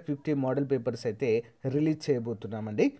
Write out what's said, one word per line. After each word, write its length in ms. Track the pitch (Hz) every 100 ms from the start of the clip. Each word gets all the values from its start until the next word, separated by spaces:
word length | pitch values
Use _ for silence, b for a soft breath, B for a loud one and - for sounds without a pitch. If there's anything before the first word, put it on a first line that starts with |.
| 160
ఫిఫ్టీ 260 | 143 156
మోడల్ 320 | 139 131 135 139
పేపర్స్ 320 | 131 120 110 117
అయితే 200 | 104 92 87 B _ 131 143
రిలీజ్ 260 | 160 156
చేయబోతున్నామండి 840 | - 123 117 110 104 107 110 107 277